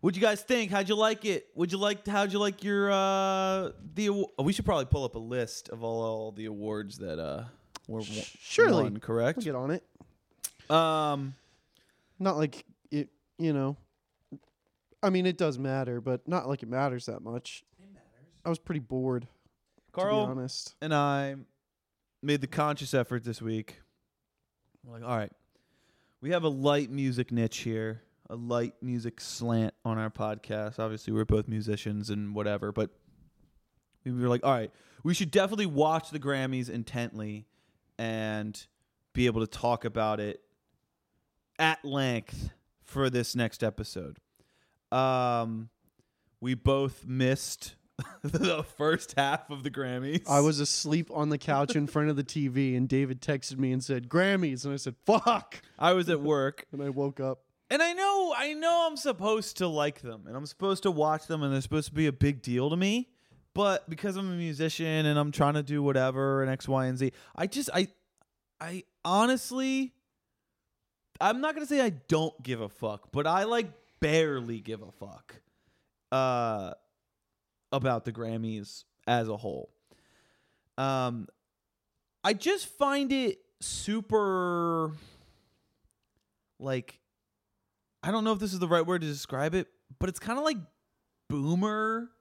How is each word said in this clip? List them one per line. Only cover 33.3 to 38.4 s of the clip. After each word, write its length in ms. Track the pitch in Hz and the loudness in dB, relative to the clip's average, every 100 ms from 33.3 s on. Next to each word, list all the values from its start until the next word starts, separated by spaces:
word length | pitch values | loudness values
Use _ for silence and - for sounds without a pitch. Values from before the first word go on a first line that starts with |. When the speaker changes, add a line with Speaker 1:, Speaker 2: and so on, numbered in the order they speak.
| _ _ _ _ _ _ _ 127 | _ _ _ _ _ _ _ -6
Speaker 1:
we 60 | |
were 160 | 123 123 | 0 2
like, 140 | 123 | 4
"All 80 | 135 | 4
right, 160 | 127 110 _ _ - | 2 0 _ _ -6
we 100 | 160 | -2
should 180 | 175 180 | 0 2
definitely 360 | 202 190 208 196 | 2 2 0 0
watch 420 | 139 156 160 - | 4 4 4 -2
the 100 | 151 | -8
Grammys 500 | 135 139 131 131 123 | -2 -2 -2 -4 -4
intently 800 | 120 113 123 120 107 107 104 107 _ _ _ _ - | -6 -6 -6 -6 -6 -8 -10 -14 _ _ _ _ -8
and 680 | 117 110 110 107 | -4 -4 -4 -4